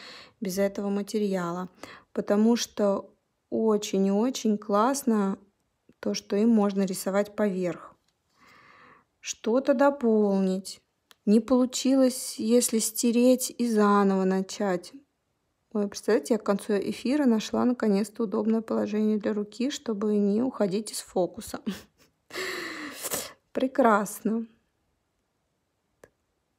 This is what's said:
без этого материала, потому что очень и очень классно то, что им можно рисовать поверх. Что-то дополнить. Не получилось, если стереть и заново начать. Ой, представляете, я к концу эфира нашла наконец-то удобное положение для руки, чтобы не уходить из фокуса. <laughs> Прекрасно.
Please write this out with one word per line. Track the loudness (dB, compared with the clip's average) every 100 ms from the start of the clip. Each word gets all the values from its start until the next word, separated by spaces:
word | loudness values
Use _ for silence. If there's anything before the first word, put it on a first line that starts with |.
| -20 -20 -20 _
без | -6 -2
этого | -2 -2 -4
материала, | -4 -4 -2 -2 -2 -4 -6 -8 _ -20 -20 _
потому | -8 0 4 4 2
что | -2 -2 0 0 -6 _ _ _ _
очень | -2 2 0 0 0 2
и |
очень | 2 0 0 -2 -2
классно | 0 2 2 0 0 0 0 -4 _ _ _ _ _ _
то, | -6 -6
что | -4 0
им | 4
можно | 4 4 0
рисовать | -2 -2 -2 -2 -2 -2
поверх. | -2 0 -4 -6 -14 _ _ _ _ _ _ -20 _ -20 -20 _ _ _
Что-то | -14 -8 0 0 2 4
дополнить. | 4 4 2 4 4 2 0 -2 -6 -18 _ _ _ _ 2
Не | 2
получилось, | 4 2 2 0 2 4 4 2 -10 -6
если | 2 2 4 0
стереть | -2 0 2 4 6 4 0 -4
и | 0
заново | 4 4 6 4 2
начать. | 2 0 -2 -4 -2 -2 -6 -20 _ _ _ _ _ _ _
Ой, | -4 -4
представляете, | -6 0 0 0
я | -2
к |
концу | 0 -4 -2
эфира | -4 -2 -6 -2 0 2
нашла | 0 -2 -2 0
наконец-то | 0 0 0 -2 -6
удобное | -4 -2 0 -2
положение | -2 -4 -2 0 0 0
для | -2
руки, | -4 -6 -6 -6
чтобы | -6 -8 -4 0 2
не | 2 0
уходить | -2 -2 -2 -2 -6
из | -12
фокуса. | -6 -4 -4 -6 -14 -10 -10
<laughs> | -10 -16 _ _ _ _ -10 -8 -8 -10 -12 -14 -12 -8 -8 -10 -18 _
Прекрасно. | -4 -2 4 4 4 0 -6 -4 -4 -6 _ _ _ _ _ _ _ _ _ _ _ _ _ _ _ -20 _ _ _ _